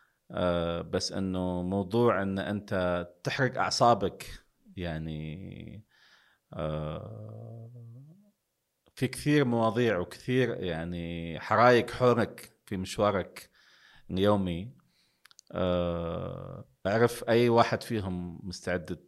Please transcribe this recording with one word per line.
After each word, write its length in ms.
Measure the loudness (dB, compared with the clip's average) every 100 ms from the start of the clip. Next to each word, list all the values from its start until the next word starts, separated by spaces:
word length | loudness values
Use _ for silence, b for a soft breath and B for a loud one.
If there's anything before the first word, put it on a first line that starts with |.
| b b -12
آه، 500 | -2 0 0 0 -4
بس 300 | -2 -4 -2
إنه 500 | -4 -2 -2 -2 -2
موضوع 600 | -2 -2 0 2 4 2
إن 160 | 0 -2
أنت 680 | -2 -4 -4 -2 0 0 -4 -8
تحرق 340 | -6 0 0 0
أعصابك، 880 | -2 4 6 6 2 -4 -12 -16 _ _ -16 -8
يعني، 1080 | -6 -6 -6 -6 -8 -10 -12 -14 -14 -16 -20 b b b b b _
آه، 1160 | -8 -4 -4 -6 -8 -10 -14 -14 -14 -14 -16 -16 -18 -18 -20 -20 -20 _ _ _ _ _ _ _
في 140 | -2 -2
كثير 360 | -2 2 4
مواضيع 540 | 4 4 4 4 2 2
وكثير 640 | -2 -6 -2 0 0 0
يعني 760 | -4 -4 -4 -6 -6 -6 -6 -6
حرايق 500 | 0 6 8 8 4
حولك 680 | 2 4 4 2 -4 -20 _ -8
في 100 | -6
مشوارك 720 | -4 2 2 2 -2 -8 -20 b b b b b b
اليومي. 600 | 2 4 4 2 -2 -6 -14 _ b b b b _ -10
آه، 1120 | -4 0 0 0 -2 -4 -6 -8 -10 -12 -14 -16 _ -2
أعرف 380 | 2 2 2 2
أي 200 | 4 6
واحد 340 | 6 4 0
فيهم 580 | -2 -4 -4 -4 -6 -10
مستعد 420 | -10 -10 -4 -4 -4 -10